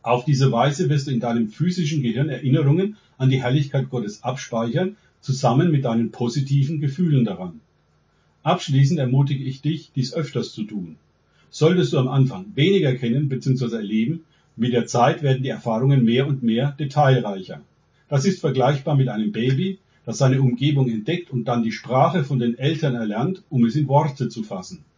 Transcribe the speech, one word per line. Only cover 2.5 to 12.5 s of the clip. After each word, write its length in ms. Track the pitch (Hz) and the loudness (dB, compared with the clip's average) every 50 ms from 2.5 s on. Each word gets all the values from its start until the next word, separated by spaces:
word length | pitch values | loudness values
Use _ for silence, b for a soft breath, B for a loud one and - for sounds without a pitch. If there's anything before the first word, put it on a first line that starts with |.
| 139 165 143 135 151 180 202 214 B B B B B B | 2 4 4 4 4 2 0 -2 B B B B B B
an 120 | 135 131 | 2 2
die 120 | 135 127 | 2 2
Herrlichkeit 460 | 120 123 135 151 139 - - 135 117 - | 2 2 0 0 0 0 -2 -4 -2 -2
Gottes 340 | 127 120 104 104 - - | -6 -6 -6 -6 -10 -8
abspeichern, 760 | - 123 131 - - - 120 113 117 117 120 165 185 196 b b b b b b | -8 -8 -8 -8 -10 -6 -4 -4 -2 -2 -2 -2 -2 -2 b b b b b b
zusammen 500 | - - 127 - - 117 123 143 175 175 | -6 -4 -4 0 2 2 4 4 4 4
mit 140 | 151 135 123 | 2 2 0
deinen 260 | 120 113 117 113 - | 0 0 0 0 -2
positiven 720 | - - 120 117 - 147 131 139 139 143 135 143 165 147 | -4 -4 -4 -2 -2 -4 -2 0 2 0 2 0 -2 -4
Gefühlen 440 | 147 135 - 180 180 160 143 127 110 | -4 -4 -2 -2 0 2 2 2 2
daran. 360 | 104 95 85 92 87 80 - _ _ _ _ _ _ _ _ _ _ _ _ _ _ _ _ | 0 -2 -8 -10 -12 -14 -16 _ _ _ _ _ _ _ _ _ _ _ _ _ _ _ _
Abschließend 560 | _ 151 185 180 - - 139 135 139 139 175 151 | _ -2 -2 0 0 0 4 4 4 4 2 0
ermutige 440 | 131 123 131 139 139 - 139 - 131 | 0 0 2 2 2 2 -2 -4 -6
ich 180 | 131 - - | -8 -10 -6
dich, 300 | - 147 170 - - _ _ | -4 -4 -4 -4 -8 _ _
dies 180 | 135 127 - | -4 -4 -4
öfters 400 | - 170 147 - - 120 - - | -4 -6 -6 -4 -4 -6 -6 -6
zu 120 | - 110 107 | -8 -10 -10
tun. 320 | 104 107 101 87 80 78 _ _ _ _ _ b b b b b b | -8 -8 -10 -10 -10 -16 _ _ _ _ _ b b b b b b
Solltest 420 | - - 151 165 185 180 147 131 | -2 2 2 4 4 2 0 2
du 60 | 170 139 | 0 0
am 100 | 127 127 | 0 2
Anfang 380 | 139 139 127 - 95 92 95 107 | 2 2 2 2 0 -8 -14 -8